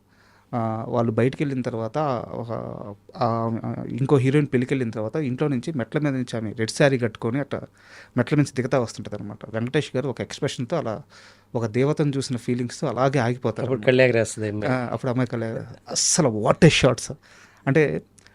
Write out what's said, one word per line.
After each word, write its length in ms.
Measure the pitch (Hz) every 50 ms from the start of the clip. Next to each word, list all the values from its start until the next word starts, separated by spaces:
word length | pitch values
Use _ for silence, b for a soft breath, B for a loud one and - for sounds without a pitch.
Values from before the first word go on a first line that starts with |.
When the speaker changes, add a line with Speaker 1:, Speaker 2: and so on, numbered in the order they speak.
| _ b b b b b b b b _ -
Speaker 1:
ఆ, 300 | 120 113 113 110 110 117 -
వాళ్ళు 240 | 123 120 117 117
బయటికి 320 | 110 113 113 127 127 - 156
వెళ్ళిన 180 | 143 135 127
తర్వాత 360 | 117 123 117 113 113 110 - 151 156 143 127 113 - -
ఒక, 240 | - 120 117 117 113 120 120 120 120 - - 107 101 - _ - -
ఆ, 320 | - 127 113 117 113 113 113 113 110 - 120 117 - 120 -
ఇంకో 280 | - 123 - 131 151
హీరోయిన్ 320 | 131 123 135 131 151 151 -
పెళ్ళికి 220 | - 123 127 - 147
వెళ్ళిన 160 | 135 123 113
తర్వాత 260 | 107 113 107 110 110
ఇంట్లో 320 | 160 151 123 127 127 151 147
నుంచి 240 | 139 120 - 170
మెట్ల 260 | 160 127 110 - - 151
మీద 140 | 147 147
నుంచి 240 | 135 131 123 - -
ఆమె 160 | 113 113 107
రెడ్ 180 | - 117 110 107
శారీ 280 | - - 156 139 135 120
కట్టుకొని 420 | 120 110 - - 120 117 117 143
అట్లా 200 | 139 - - 92 - - B B B B B B B B B
మెట్ల 200 | 127 120 - 151
నుంచి 160 | 147 139 - -
దిగుతా 240 | 135 120 127 147 135
వస్తుంటది 340 | 117 - - - 101 - 104
అనమాట. 360 | 104 104 101 104 - - -
వెంకటేష్ 460 | 110 110 117 120 - 156 143 - -
గారు 120 | 127 131 135
ఒక 120 | 113 -
ఎక్స్‌ప్రెషన్‌తో 560 | 104 - - - 151 - - - 123 113 175
అలా 260 | 156 123 117 104 - 147 b b b b b b b b b -
ఒక 120 | 117 117
దేవతను 460 | 110 104 123 135 143 151 - 156 147 135
చూసిన 200 | 139 123 - 131
ఫీలింగ్స్‌తో 500 | 113 - - 123 123 127 117 - - 165
అలాగే 320 | 139 113 120 131 139 131 143
ఆగిపోతారు 480 | 117 120 123 123 - 117 107 120 120
Speaker 2:
అప్పుడు 120 | 123 135 110
Speaker 1:
అనమాట. 80 | 107
Speaker 2:
కళ్ళాగరేస్తది 640 | 131 127 127 131 123 117 117 110 - - 110 107 107
అమ్మాయి. 240 | 101 107 - 139
Speaker 1:
ఆ, 40 | 127
అప్పుడు 340 | 127 123 117 - 117 - 131
అమ్మాయి 160 | 117 127 127
కళ్ళాగ-, 380 | 117 123 117 113 113 113 - - - - - - -
అస్సలు 400 | - - - - - - 156 127
what 420 | 107 107 104 135 147 - 185 151
a 20 | - -
shot 180 | - 131 117 -
సార్. 180 | - - - - b b b b b b b b b
అంటే 360 | 139 135 160 151 - - 147 - _ _ b b b